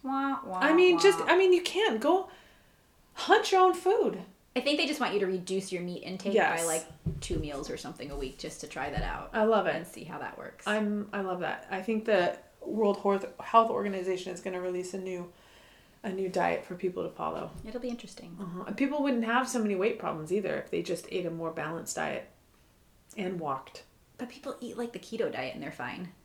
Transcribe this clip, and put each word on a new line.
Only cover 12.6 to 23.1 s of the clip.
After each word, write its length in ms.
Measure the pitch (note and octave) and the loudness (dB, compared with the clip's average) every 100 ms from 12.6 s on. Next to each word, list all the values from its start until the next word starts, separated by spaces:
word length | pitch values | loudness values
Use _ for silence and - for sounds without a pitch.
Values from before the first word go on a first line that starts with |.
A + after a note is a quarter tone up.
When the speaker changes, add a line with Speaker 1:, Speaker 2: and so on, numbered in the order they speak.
Speaker 2:
World 380 | - G#3+ G#3+ G3 | -6 2 2 4
Horth-, 260 | G3+ G3 F#3 - | 2 0 -2 -10
Health 300 | - A3+ A3+ | 4 6 6
Organization 600 | - G3+ F#3+ F3+ F3+ F#3 | 0 -2 -2 -2 -4 -4
is 60 | F3+ | -8
gonna 200 | G3 F#3 | -6 -4
release 320 | F3+ F3+ F3+ | -4 -4 -6
a 60 | G3 | -8
new, 320 | F#3 F3+ F3 - - - - - _ _ | -6 -8 -10 -16 -20 -20 -20 -20 _ _
a 80 | G#3+ | -6
new 180 | F#3+ F#3+ | -4 -2
diet 360 | F3+ F3 E3+ | 2 2 0
for 100 | - | -4
people 300 | F3+ F#3 F3+ | -4 -4 -2
to 60 | E3 | -6
follow. 360 | - D#3+ D#3+ F3 - A3 | -4 -4 -4 -8 -10 -10
Speaker 1:
It'll 140 | A#3+ | -8
be 80 | A#3+ | -6
interesting. 460 | A#3+ G3 - E3+ F3 | -8 -12 -16 -16 -12
Speaker 2:
Uh-huh. 240 | F#3+ F3 - | -10 -8 -8
And 100 | G#3 | 0
people 260 | C4+ D4 | 0 2
wouldn't 220 | C#4 A#3+ | 2 2
have 240 | A3+ A#3+ B3+ | 2 2 2
so 120 | B3 | 0
many 160 | G#3+ G3 | 0 2
weight 220 | G#3 - | 2 0
problems 340 | E3+ E3 D#3 | -4 -4 -2
either 240 | F#3+ F#3+ D3+ | -2 0 -4
if 140 | - | -2
they 120 | F3 | -4
just 240 | E3+ E3+ - | -2 -4 -4
ate 160 | F#3 F3 | -4 -4
a 40 | |
more 200 | E3 E3 | -4 -6
balanced 420 | E3 D3+ E3 E3+ - | -4 -6 -6 -6 -4
diet 320 | D#3 C#3 - _ _ _ _ _ _ _ _ | -4 -4 -10 _ _ _ _ _ _ _ _